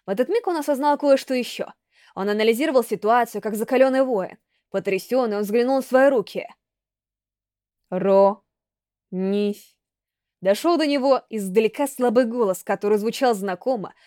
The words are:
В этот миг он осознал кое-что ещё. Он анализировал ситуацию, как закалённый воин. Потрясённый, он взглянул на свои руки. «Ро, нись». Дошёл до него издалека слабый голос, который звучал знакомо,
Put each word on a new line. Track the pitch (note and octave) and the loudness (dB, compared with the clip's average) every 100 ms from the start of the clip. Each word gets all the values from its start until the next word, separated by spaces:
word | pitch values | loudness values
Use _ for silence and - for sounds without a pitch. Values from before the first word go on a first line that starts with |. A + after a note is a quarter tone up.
| - | -4
В | |
этот | G3+ B3 | -2 0
миг | A4+ G#4+ | -2 -2
он | E4 | -4
осознал | D4 C4+ D4 C#4+ | -2 -2 0 0
кое-что | D4 C4+ - | 4 2 2
ещё. | B3+ A#3 - - - _ _ _ | -4 -4 -8 -12 -14 _ _ _
Он | - G3 | -6 -4
анализировал | G#3 A3 A#3 D#4+ C4 | 0 2 2 2 0
ситуацию, | A#3 G#3 G#3 B3 A#3 G#3 | 0 -2 2 2 0 -4
как | G#3+ G#3 | -6 -6
закалённый | A3+ B3+ C4 C4 | -2 2 2 2
воин. | C4 A3 F3+ - _ _ _ | 0 -2 -4 -10 _ _ _
Потрясённый, | G3 F#3+ F#3+ - B3+ A#3 G#3 | -6 -4 -4 -2 0 0 -2
он | |
взглянул | G3+ A3+ B3 C4+ | 0 0 2 0
на | |
свои | B3+ B3+ C#4 | 2 4 4
руки. | C4 F3+ - - _ _ _ _ _ _ _ _ _ _ _ _ _ _ | 4 -2 -8 -12 _ _ _ _ _ _ _ _ _ _ _ _ _ _
«Ро, | F#3 F#3+ G3 G3 G#3 _ _ _ _ _ _ _ | -4 2 4 4 2 _ _ _ _ _ _ _
нись». | F#3 F#3+ G3+ G#3 G3+ - _ _ _ _ _ _ _ | -6 -2 -2 -2 -4 -12 _ _ _ _ _ _ _
Дошёл | F#3 G#3 E4 E4+ | -2 0 0 0
до | D4+ | 0
него | C#4+ C4+ B3+ - | 0 2 0 -2
издалека | A3 G3 F#3+ A3 B3+ C#4+ | -8 -2 0 0 0 -6
слабый | - B3 A3+ A#3+ | -2 0 2 0
голос, | A#3+ G#3 F3+ | 0 -2 -2
который | - G#3 G#3 G#3 | -6 -4 0 0
звучал | G#3+ - B3+ | -2 -2 0
знакомо, | G#3 G3 F3+ B3 B3 F3 - | 0 -4 -6 -4 -4 -6 -16